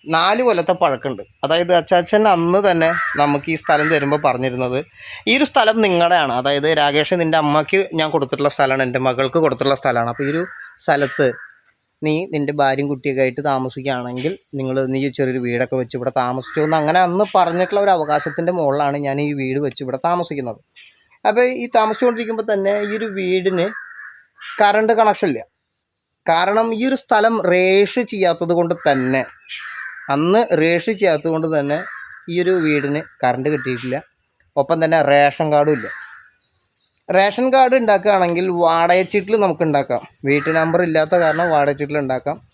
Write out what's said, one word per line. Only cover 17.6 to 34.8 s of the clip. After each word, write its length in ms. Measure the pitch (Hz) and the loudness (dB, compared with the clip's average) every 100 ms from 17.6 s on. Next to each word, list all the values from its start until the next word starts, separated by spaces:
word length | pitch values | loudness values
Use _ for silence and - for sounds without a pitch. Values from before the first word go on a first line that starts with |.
| 185 202 | 0 0
ഒരു 80 | 202 180 | 2 2
അവകാശത്തിൻ്റെ 560 | 151 151 156 147 170 180 | 0 -2 -2 -4 -2 0
മുകളിലാണ് 400 | 143 143 143 147 143 | -2 0 -2 -2 -4
ഞാൻ 120 | 135 147 | -2 -4
ഈ 20 | 143 | -4
വീട് 180 | 131 135 143 | -4 -2 -4
വെച്ച് 140 | - | -6
ഇവിടെ 140 | 131 131 170 | -8 -4 -2
താമസിക്കുന്നത്. 500 | 175 170 143 123 107 _ - - _ _ _ | -2 -4 -6 -8 -12 _ -20 -20 _ _ _
അപ്പോൾ 200 | - 220 247 254 | 0 2 0 -2
ഈ 40 | 240 233 | 0 2
താമസിച്ചുകൊണ്ടിരിക്കുമ്പോൾ 680 | 214 214 247 226 220 226 220 | 2 2 0 0 -6 -6 -2
തന്നെ 200 | 202 196 208 208 | -2 0 -2 -4
ഈ 60 | 214 | -6
ഒരു 100 | 220 196 | -6 -4
വീടിന് 480 | 180 185 185 180 190 - - - - - _ _ - - | -2 0 0 -2 -4 -6 -18 -20 -20 -20 _ _ -16 2
കറണ്ട് 320 | 208 208 220 220 | 2 4 2 4
കണക്ഷൻ 280 | 220 240 185 | 4 2 0
ഇല്ല. 100 | 117 - _ _ _ _ _ _ _ - | -2 -8 _ _ _ _ _ _ _ 0
കാരണം 360 | 165 180 214 226 220 | 2 2 0 0 0
ഈ 20 | 262 | 0
ഒരു 80 | 269 | -2
സ്ഥലം 300 | - 214 220 226 180 | 0 2 2 2 2
രജിസ്റ്റർ 500 | 180 185 190 202 254 220 | 2 4 4 2 0 -4
ചെയ്യാത്തത് 400 | 202 180 170 170 170 | 0 0 0 0 0
കൊണ്ട് 160 | 170 170 156 | 0 0 0
തന്നെ, 340 | 135 127 131 120 - - - - - - - - | 2 2 -2 -2 -12 -18 -16 -14 -14 -16 -16 -4
അന്ന് 260 | 143 170 214 220 160 | 0 2 2 2 2
രജിസ്റ്റർ 340 | 160 170 226 196 | 2 0 -2 0
ചെയ്യാത്തത് 300 | 190 151 165 | 0 0 -2
കൊണ്ട് 120 | 160 160 | -2 -2
തന്നെ 200 | 156 143 156 185 - - - - | -2 -2 -4 -6 -16 -20 -20 -6
ഈ 40 | 170 | -2
ഒരു 100 | 175 185 | 0 0
വീടിന് 380 | 156 147 139 147 - _ | 0 0 -2 -4 -6 _
കറണ്ട് 260 | 127 123 135 | -2 0 -2
കിട്ടിയിട്ടില്ല. 440 | 147 127 123 127 135 - _ _ _ _ - | -4 -4 -6 -6 -8 -10 _ _ _ _ -4
ഒപ്പം 160 | 139 165 | -2 0